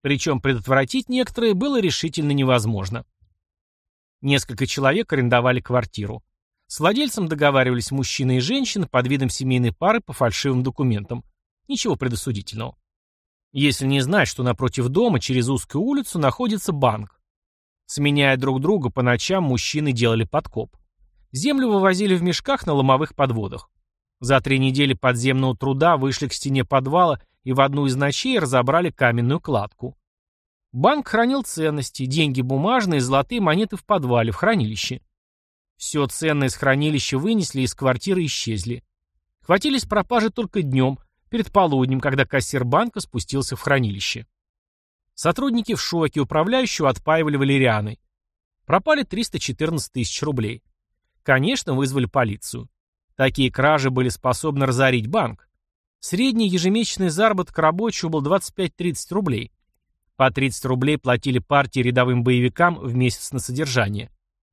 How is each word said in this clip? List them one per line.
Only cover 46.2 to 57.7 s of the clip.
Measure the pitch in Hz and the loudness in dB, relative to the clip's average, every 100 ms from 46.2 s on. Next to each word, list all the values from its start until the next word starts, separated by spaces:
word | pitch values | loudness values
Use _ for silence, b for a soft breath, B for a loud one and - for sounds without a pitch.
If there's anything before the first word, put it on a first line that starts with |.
управляющего | 139 156 170 254 247 - 147 | -2 0 2 2 0 0 0
отпаивали | 127 - 160 156 143 | 0 0 2 2 0
валерианой. | 135 139 131 107 104 107 _ _ _ _ _ _ | 2 4 2 2 -2 -10 _ _ _ _ _ _
Пропали | _ 165 302 302 | _ 0 2 0
триста | 247 190 233 - | 0 -4 -6 -6
четырнадцать | - 127 156 165 - | -6 -4 -2 -2 -6
тысяч | 131 113 - | -6 -6 -4
рублей. | 147 131 107 - _ _ _ _ _ _ | -4 -2 -4 -6 _ _ _ _ _ _
Конечно, | - 131 147 247 - | 0 2 2 -2 -2
вызвали | 131 135 135 123 | -2 0 0 -2
полицию. | 143 117 104 - - 120 _ _ _ _ | 0 -2 -4 -10 -12 -14 _ _ _ _
Такие | _ 135 131 127 | _ 0 2 -2
кражи | - 135 151 135 | 2 2 4 2
были | 127 127 | 0 -2
способны | - 127 123 156 143 | -2 -2 -2 -2 0
разорить | 135 123 135 127 107 | 0 2 2 2 0
банк. | 208 165 - _ _ _ _ _ _ | -2 -2 -6 _ _ _ _ _ _
Средний | - 175 262 226 214 | -8 -2 0 2 0
ежемесячный | 180 180 214 226 - 185 | 2 2 0 -2 -2 -2
заработок | 156 220 202 180 - | 2 2 2 -4 0
рабочего | 156 | 0